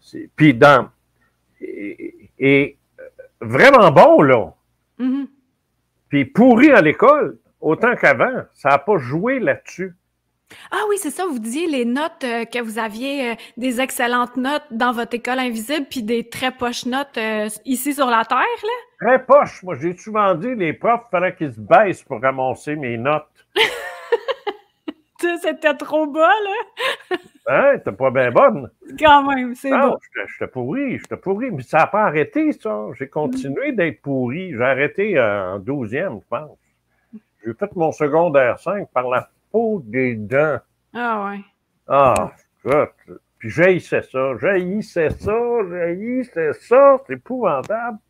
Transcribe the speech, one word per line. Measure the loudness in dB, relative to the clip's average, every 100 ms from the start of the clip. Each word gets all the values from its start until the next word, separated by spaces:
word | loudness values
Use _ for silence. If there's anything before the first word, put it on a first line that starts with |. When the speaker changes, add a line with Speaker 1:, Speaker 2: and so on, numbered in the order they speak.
Speaker 1:
c'est, | _ -16 -16
puis | 2 4
dans, | 8 6 6 2 _ _ _ _ _ _ _
et, | -16 -12 -14 -12 -16 -18 -20 _
et, | 2 2 2 _ _ _
euh, | -20 _ -20 _
vraiment | -6 4 8 8 8
bon, | 8 8 8
là. | 6 4 2 -10 _ _ _ _
Speaker 2:
Mhm. | -4 -4 -6 _ _ _ _ _ _ _ _
Speaker 1:
Puis | -2
pourri | 0 4 6 8 8
à | 8
l'école, | 4 4 4 4 0 -6 _ _
autant | -2 0 0 2
qu'avant, | 2 4 0 -2 -12
ça | _ 0
a | 0
pas | 2 -2
joué | -2 -6 -4 -2
là-dessus. | -2 -4 -8 -12 -12 -12 _ _ _ _ _ -20 -10
Speaker 2:
Ah | -6 -4
oui, | -4
c'est | -6
ça, | -6 -6
vous | -6
disiez | -8 -6 -4
les | -2
notes, | -2 -4 -6 -8
euh, | -8 -6
que | -6 -8
vous | -8 -6
aviez, | -8 -8 -8 -6 -6
euh, | -8 -14 -8
des | -6 -4
excellentes | -6 -4 -2 -2 -2 -4
notes | -4 -6 -6
dans | -4 -2
votre | -2 -6
école | -6 -6 -4
invisible, | -4 -6 -6 -6 -6
puis | -8
des | -4 -4 -4
très | -6 -6
poches | -4 -6 -6 -6
notes, | -6 -6 -6
euh, | -4 -4 -6 -8
ici | -6 -4 -4
sur | -2 0
la | 2
Terre, | 2 0
là ? | 0 -2 -6 -8 -10 _ 2
Speaker 1:
Très | 2
poche. | 6 4 4 -6
Moi, | -10 -6
j'ai | -6 -6
souvent | -6 0 0
dit, | 0 -4 -4
les | -4
profs, | -2 -2 -2 -2
fallait | -2 -2 -4
qu'ils | -8
se | -8
baissent | 4 4 4 -2
pour | _ -4
ramasser | -2 -2 -4 -6 -8
mes | -8 -6 -6
notes. | -4 -4 -6 _ _
Speaker 2:
<laughs> | -2 -2 -4 -14 -16 -4 -4 -4 -8 -8 -12 _ _ -18 -18 _ _
Ça, | -4 -2
c'était | -4 -2 -2 -2
trop | -4 -2 -2
bas, | 2 2 2
là. | 0 -6 -10 -8 -6 -6 -8 -10
<laughs> | -10 _ -2
Speaker 1:
Hein ? | 2 2 0
T'es | -4
pas | -2 0
bien | 2 2
bonne. | 4 4 2 -10 _ -20 2
Speaker 2:
Quand | 6 6
même, | 4 -4 -6
c'est | -8 -2
Speaker 1:
Non, | 0 0
Speaker 2:
beau. | -2
Speaker 1:
j'étais, | _ -12 -12
j'étais | -10 -10
pourri, | -8 -8 -6 -6 -8
j'étais | -10 -10
pourri. | -6 -6 -6
Mais | -8
ça | -2 0
a | 2
pas | 2
arrêté, | 0 0 -2 0 -2
ça. | -4 -6 -8 -8 -10
J'ai | -8
continué | -6 -4 -6 -6 -6 -4
Speaker 2:
Mm. | -2
Speaker 1:
d'être | -2 -4
pourri. | -6 -4 -4 -6 -8
J'ai | -2
arrêté, | 0 0 -2 -2 -2 0
euh, | 0 0 -4
en | -8
douzième, | -8 -8 -6 -6 -6 -10
je | _
pense. | -10 -10 _ _ _ _ _ _ -20 _ _
J'ai | -12
fait | -8 -8 -2
mon | -4
secondaire | -2 0 0 2 2 2 -2
cinq | -6 -8 -6
par | -6 -2
la | -4 -6 _ _
peau | -4 -2 -4
des | -6 -4 -4
dents. | -4 -4 -2 0 -2 _ _ _
Speaker 2:
Ah | -8 -6 -6 -8
ouais. | -12 -16 _ _ _ -2
Speaker 1:
Ah, | 4 4 2 -2 _ _ _
écoute. | -2 -2 -2 _ _ -20 _ _
Puis | -10
j'haïssais | 2 2 2 0 -6
ça, | -4 -4 -4 -2
j'haïssais | -2 -2 -2 -8 -6 -4 -4
ça, | -4 -4 -4 -2 -4 -4
j'haïssais | -6 -6 -6 -6 -6 -6 -6 -4
ça. | -6 2 6 6 4 -2
C'est |
épouvantable. | -12 -8 -4 -2 -2 -4 -6 -6 -12